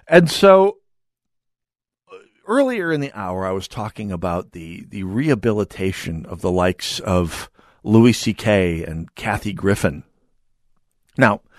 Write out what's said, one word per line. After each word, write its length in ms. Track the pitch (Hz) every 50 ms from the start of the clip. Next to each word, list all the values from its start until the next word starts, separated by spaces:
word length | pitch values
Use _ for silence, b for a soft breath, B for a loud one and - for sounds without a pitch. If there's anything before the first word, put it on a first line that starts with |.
| b -
And 220 | 160 175 170 151
so, 460 | - - - 196 190 190 190 202 - - _ _ _ _ _ _ _ _ _ _ _ _ _ _ _ _ _ _ _ _ _ _ _ _ _ _ 98 95 - _ _ _ _
earlier 480 | 190 220 269 277 262 247 220 175 165 160
in 80 | 147
the 100 | 143 139 -
hour, 320 | 104 101 90 92 92 95
I 60 | 95
was 160 | 95 98 90
talking 440 | - - - 104 107 - - 107 101
about 420 | 92 85 92 90 87 90 - - -
the, 320 | 90 82 82 85 - -
the 160 | - - 101 95
rehabilitation 1200 | 92 98 117 147 156 139 107 - 117 107 104 101 - - - 95 95 92 - - - 82 80 80
of 140 | - 87 80
the 120 | - 92
likes 500 | 90 92 90 92 92 - - - - -
of 480 | - 107 92 90 87 82 - - - - b b b b b b -
Louis 300 | 104 107 113 113 123 113
C 200 | - - 117 101
K 520 | - - 113 104 98 92 87 85 80 82
and 280 | 80 80 80 82 - _
Kathy 360 | - - 113 104 101 - 107
Griffin. 520 | 95 78 - 98 101 - - 92 73 - - _ _ _ _ _ _ _ _ _ _ _ _ _ _ _ _ _ _ _ _ _ _
Now, 240 | - 131 110 104 - _ b b